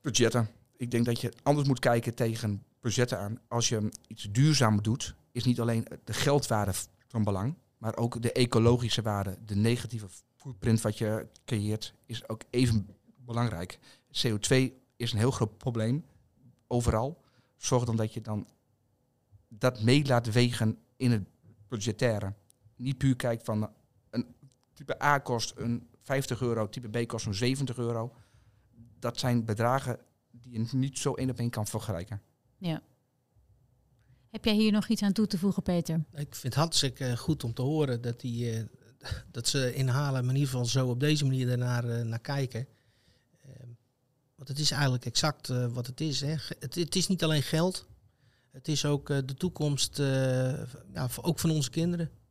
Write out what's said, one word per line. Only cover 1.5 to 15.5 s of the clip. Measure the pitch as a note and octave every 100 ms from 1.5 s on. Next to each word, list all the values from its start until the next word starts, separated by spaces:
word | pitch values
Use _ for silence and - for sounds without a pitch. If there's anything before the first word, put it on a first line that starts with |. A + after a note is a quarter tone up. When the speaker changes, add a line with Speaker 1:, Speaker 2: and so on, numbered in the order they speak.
| D3 C#3
Speaker 1:
moet | B2+
kijken | - A#2+ A#2
tegen | - A#2 A2 A2 G#2 - _
budgetten | A#2+ G#2 A#2+ G2
aan. | G2+ A2+ _
Als | A#2 A2+
je | A2 G#2 - _
iets | A2+ G#2
duurzaam | G#2+ D3+ C#3+ A2+ G#2
doet, | G#2+ A#2+ - - _
is | A#2+
niet | A2+ A#2+
alleen | A#2 A2+ - -
de | -
geldwaarde | A2 D3 C#3+ - A2 G2+
v-, | - - _ _
van | A#2
belang, | G#2 F#2+ A2+ E3+ _ _
maar | A2 -
ook | A#2 A#2+
de | A#2
ecologische | - B2 A#2 A2+ A#2+ A#2+ -
waarde, | A2 G2+ G2 F#2
de | G#2+
negatieve | G2+ A2 A#2+ A2 A2+ G#2 - _
footprint | _ C#3 A#2+ B2 A2+
wat | A2 G#2
je | A2 G#2+ - _
creëert, | - A2 G#2 G#2+ - _
is | - A#2 -
ook | A2 -
even | B2+ B2 A2 F#2+ - _ _
belangrijk. | B2 A#2 A#2+ G#2 F2+ - - - _
C | -
O | B2+ G#2+
twee | - C3 C3 - _
is | _ A#2+
een | A2
heel | A#2+
groot | - A2+